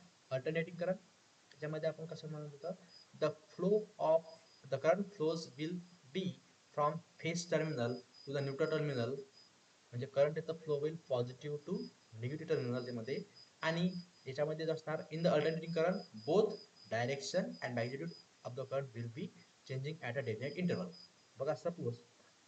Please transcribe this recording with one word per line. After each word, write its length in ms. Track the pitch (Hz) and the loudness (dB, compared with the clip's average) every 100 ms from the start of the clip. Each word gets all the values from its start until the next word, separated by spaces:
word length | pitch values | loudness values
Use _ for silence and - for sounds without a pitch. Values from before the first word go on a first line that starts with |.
| - _ _ | -12 _ _
अल्टरनेटिंग 460 | 131 151 156 170 170 | -2 0 0 -2 -2
करंट, 200 | 175 190 - _ _ _ _ | 0 -2 -4 _ _ _ _
त्याच्यामध्ये 380 | - 151 156 131 | -8 -4 0 0
आपण 180 | - 160 | -2 -8
कसं 220 | 160 156 | -8 -8
म्हणत 240 | 151 151 | -8 -8
होतो, 200 | 143 160 - - - - 135 | -8 -8 -8 -12 -20 -20 -2
the 100 | 151 - - | 0 0 -14
flow 260 | - 180 214 214 - 156 | -2 4 4 2 0 4
of 240 | 165 - - - - 135 | 4 4 -12 -20 -20 -4
the 80 | 131 | 2
current 300 | 156 185 196 - | 4 4 2 0
flows 300 | 156 165 - 139 | 0 2 -4 -6
will 180 | 156 180 - - - 190 | -4 -4 -8 -20 -6 -4
be 80 | 151 - - - _ - | -4 -6 -16 -20 _ 0
from 220 | 147 165 - - | 2 0 -8 -6
phase 220 | 160 175 - | -4 -2 0
terminal 440 | 156 156 135 120 127 - - | 2 2 0 0 -2 -8 -16
to 120 | - 139 | -6 -2
the 60 | 139 | -2
neutral 260 | 143 156 | 2 2
terminal, 420 | 156 151 131 120 139 - - - - _ _ _ | 4 2 2 0 -2 -8 -18 -20 -20 _ _ _
म्हणजे 140 | 123 131 | -6 -2
करंट 320 | 139 147 160 | 4 4 4
इथं 180 | 156 160 | -4 -6
फ्लो 160 | - 143 | 0 0
होईल 180 | 151 165 - | 0 -4 -2
positive 460 | 123 123 - 147 147 - | 0 0 -4 -6 -6 -4
to 100 | 214 247 - _ 110 | -4 -4 -12 _ -6
negative 300 | 123 156 160 | -4 -4 0
terminal 420 | 147 123 123 123 | 0 2 -2 -2
मध्ये, 240 | 120 113 160 - - - - | -4 -4 -4 -6 -16 -20 -4
आणि 260 | 160 165 180 180 - - 135 | 0 2 2 0 -10 -14 -8
याच्यामध्ये 400 | 127 151 156 156 | 0 0 0 -2
असणार 360 | 156 - 160 - | -2 -2 -4 -4
in 140 | 160 170 | 2 4
the 60 | |
alternating 420 | 151 156 165 165 170 | 6 4 0 -2 2
current 360 | 165 202 - 110 123 | 2 2 -4 -8 2
both 300 | 185 214 - - - - | 4 4 0 -12 -20 -4
direction 600 | 110 123 139 - 175 233 - | 0 0 0 0 -2 -2 -4
and 180 | 131 120 | -4 -2
magnitude 340 | 117 139 170 - - - | -2 -4 -8 -10 -20 -14
of 120 | - 123 | -10 -8
the 80 | 123 | -4
current 240 | 135 135 117 | -4 -4 -8
will 160 | 117 117 | -8 -6
be 100 | 202 - - - - | -10 -10 -20 -20 -8
changing 320 | 135 139 165 123 | -6 -4 -6 -4
at 140 | 131 | -2
a 40 | 120 | -2
definite 280 | 107 139 - | -2 -4 -2
interval. 280 | 175 104 90 - - - _ - | 0 0 -2 -8 -20 -20 _ -4
बघा, 160 | 135 | -2
सपोज 420 | 147 175 175 123 120 - _ - _ | 0 -2 -2 -4 -4 -12 _ -20 _